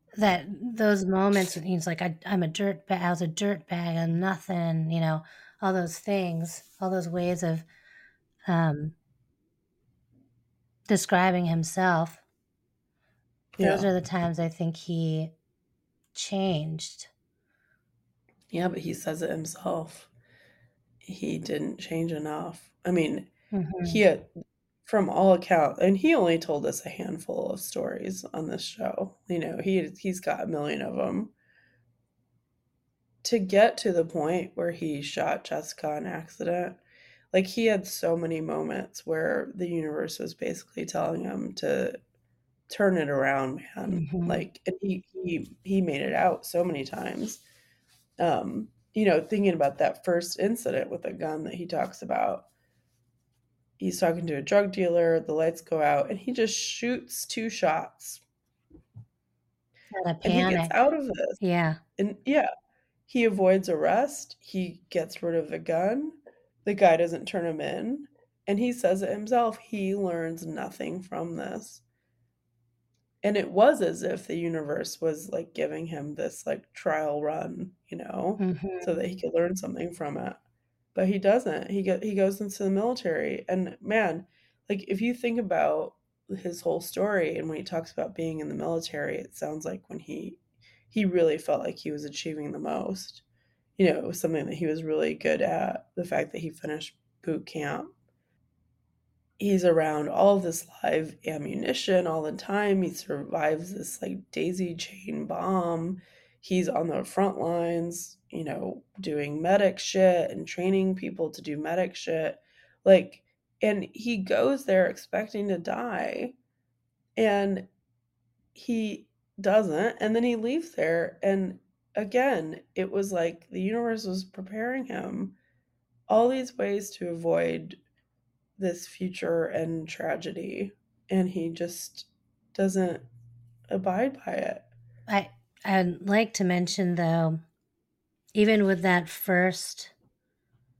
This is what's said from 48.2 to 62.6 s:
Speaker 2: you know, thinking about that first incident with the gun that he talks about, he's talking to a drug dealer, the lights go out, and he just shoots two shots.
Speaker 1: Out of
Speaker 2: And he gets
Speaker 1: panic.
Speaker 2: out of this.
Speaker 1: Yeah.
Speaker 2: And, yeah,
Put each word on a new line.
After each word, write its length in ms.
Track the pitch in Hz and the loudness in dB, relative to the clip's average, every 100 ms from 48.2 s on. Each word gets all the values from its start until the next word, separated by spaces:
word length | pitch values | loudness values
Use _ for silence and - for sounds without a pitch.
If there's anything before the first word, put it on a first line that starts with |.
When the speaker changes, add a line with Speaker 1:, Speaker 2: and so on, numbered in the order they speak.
| 175 123 - - 220 _ _ | 2 2 -2 -6 -8 _ _
Speaker 2:
you 120 | - 208 | 2 4
know, 160 | 160 | 4
thinking 320 | 160 208 196 | 4 2 2
about 240 | 165 139 - | 4 2 4
that 260 | 151 - | 0 0
first 360 | - 175 175 - | 0 0 0 -2
incident 500 | 196 240 - 131 - | 0 0 -2 -2 -2
with 140 | 175 | -6
the 100 | - | -8
gun 300 | 180 160 156 | -6 -6 -4
that 100 | 160 | -6
he 140 | 170 175 | -8 -4
talks 340 | 156 127 - | -2 -4 -6
about, 460 | - - 98 92 - _ _ _ _ _ _ _ _ _ _ _ _ _ | -4 0 0 -2 -8 _ _ _ _ _ _ _ _ _ _ _ _ _
he's 220 | 190 180 | -4 2
talking 280 | 170 170 165 | 2 2 -2
to 80 | 147 | -4
a 60 | |
drug 300 | 143 202 202 | 2 4 4
dealer, 480 | 190 180 170 165 165 | 2 2 4 4 4
the 140 | 160 | 2
lights 280 | 156 160 165 | 0 0 -2
go 200 | - 160 | -2 2
out, 280 | 147 143 - | 4 4 2
and 100 | 196 | -2
he 120 | - | -4
just 240 | 247 226 - | 0 0 0
shoots 680 | - - 240 247 - - - | -6 -4 -2 -2 -6 -10 -8
two 240 | - 220 | -6 -6
shots. 720 | 220 175 160 - - - - _ _ _ _ _ - _ - - _ _ _ _ _ _ _ _ 202 175 | 0 2 2 -2 -12 -16 -16 _ _ _ _ _ -20 _ -20 -20 _ _ _ _ _ _ _ _ -4 -2
Speaker 1:
Out 100 | 165 | 0
of 60 | |
Speaker 2:
And 100 | - | 2
he 60 | 175 | 4
gets 160 | 185 180 | 4 2
Speaker 1:
panic. 160 | 165 | 2
Speaker 2:
out 200 | 214 269 | 4 4
of 120 | 311 269 | 4 -2
this. 300 | 202 - - | -4 -4 -2
Speaker 1:
Yeah. 360 | 190 175 165 160 _ - | 0 2 2 -2 _ -4
Speaker 2:
And, 200 | 202 - - | -4 -2 0
yeah, 240 | 285 208 - | 2 2 -2